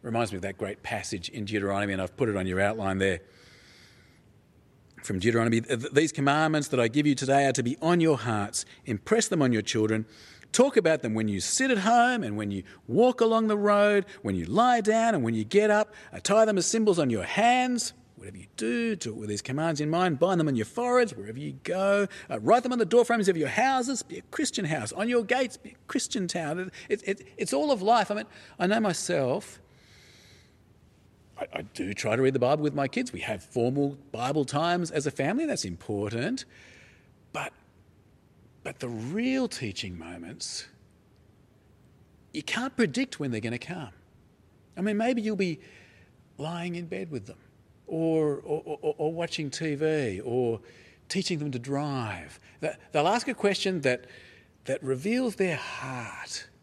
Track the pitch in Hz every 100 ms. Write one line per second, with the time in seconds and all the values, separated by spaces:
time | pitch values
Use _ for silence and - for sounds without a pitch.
0 | 123 113 113 98 98 98 98 104 - 110
1 | - 101 - - 101 107 98 98 101 95
2 | 92 - 113 101 92 90 101 110 98 95
3 | 95 87 - - - - - - - -
4 | - _ _ _ _ _ _ _ _ -
5 | - 98 101 117 117 113 117 120 131 135
6 | 156 - 139 147 156 156 143 127 117 131
7 | 147 131 131 139 143 127 120 139 160 175
8 | 160 135 113 107 101 - - - - 104
9 | - 220 220 175 135 113 104 113 107 110
10 | 110 - - - - - 269 233 170 156
11 | 120 110 110 98 - - 269 226 190 240
12 | 240 247 131 104 104 98 - - - 131
13 | 247 247 226 226 220 208 208 202 208 202
14 | 185 - 107 95 82 147 247 240 208 220
15 | 233 196 117 113 107 196 214 208 214 -
16 | - - - 208 220 202 165 226 214 175
17 | 139 110 85 - 233 247 254 247 - -
18 | _ - 98 98 - - 110 120 233 202
19 | 120 113 104 104 - 135 165 147 151 165
20 | 185 139 175 180 156 127 107 - 247 247
21 | 233 131 202 117 147 135 - 180 196 202
22 | 196 - - 117 113 233 247 247 190 240
23 | 226 233 196 170 143 156 262 262 247 262
24 | - - - - 294 - 175 156 110 -
25 | 220 247 202 247 254 - - - - 285
26 | - 233 180 180 156 165 185 - - 214
27 | - 202 - - - 269 302 247 190 233
28 | 196 208 220 - - - 185 220 214 165
29 | - 135 131 156 - - - - - -
30 | - - - - - _ _ _ _ _
31 | _ _ _ - - - - - - 104
32 | 110 113 131 131 123 151 147 143 135 -
33 | 247 - - 101 - 127 120 139 143 139
34 | - 110 127 147 135 147 170 175 165 147
35 | 143 - 139 233 320 226 98 85 - 104
36 | 104 113 151 262 - - - - - -
37 | _ _ _ - - _ _ _ _ _
38 | _ _ _ _ - _ - - 127 113
39 | 117 190 247 262 247 - 117 92 104 87
40 | 85 90 85 - - - - - _ _
41 | _ _ _ _ _ _ _ _ _ _
42 | _ _ _ 151 - - 262 - 214 139
43 | 269 - 143 110 113 120 - 180 120 -
44 | _ _ _ _ _ _ _ - 196 208
45 | 226 247 214 202 190 151 - - - -
46 | - _ _ - 151 170 175 170 170 190
47 | 180 135 101 - _ _ _ _ - 160
48 | 165 160 151 143 - 156 - 147 151 147
49 | 156 165 170 - 147 - 160 143 156 156
50 | 127 92 113 123 120 113 - - - _
51 | _ 196 185 170 147 127 123 139 147 135
52 | 113 90 82 - - - 156 - - 156
53 | 156 226 254 240 202 196 196 185 135 123
54 | - - - - _ _ - 135 131 131
55 | 175 240 254 190 190 147 - - 131 131
56 | 110 - - - - _